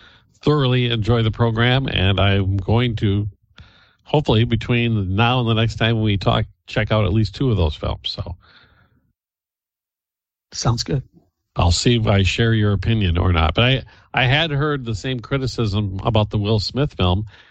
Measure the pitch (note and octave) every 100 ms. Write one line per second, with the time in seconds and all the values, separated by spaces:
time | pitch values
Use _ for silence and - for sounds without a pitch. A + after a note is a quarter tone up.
0 | - _ _ _ D3 D3+ B2+ B2+ A#2+ A#2
1 | G#2 A#2+ A2 G#2 A#2 A2+ A#2+ C3 C3 -
2 | F#2+ F#2+ G2+ G2 F#2+ G2 F#2+ A2+ B2 A2
3 | G#2 G2+ G#2 - _ - - _ _ _
4 | - D3+ D3 A2 A#2+ A#2 - A#2+ A#2 G#2+
5 | F#2 F#2+ A#2 B2+ A#2 A2 A2+ - A2+ A2+
6 | A2 F#2+ A#2+ A#2 A2+ _ - A#2 G#2+ G#2+
7 | F#2 A2 G#2+ - C3+ F#2+ D#2 - D2 -
8 | - - E2+ E2+ _ - _ _ _ _
9 | _ _ _ _ _ _ _ _ _ _
10 | _ _ _ _ _ - C#3 A#2+ - C3+
11 | - _ _ _ _ - F2 - B2+ A#2+
12 | A2 G2 F#2 - A#2 A2+ G#2 G2 A2+ A2
13 | F#2 E2+ F#2 E2+ D#2+ F#2+ B2 C3 - -
14 | _ - B2+ D3 E3 C#3 D3+ C#3+ A2+ A2
15 | C3+ B2 - C#3 B2+ - G#2+ G2+ G2+ F#2+
16 | A#2 A2 G#2 G#2+ G2+ A2 - B2+ D3 -
17 | F2+ F#2 A2 - -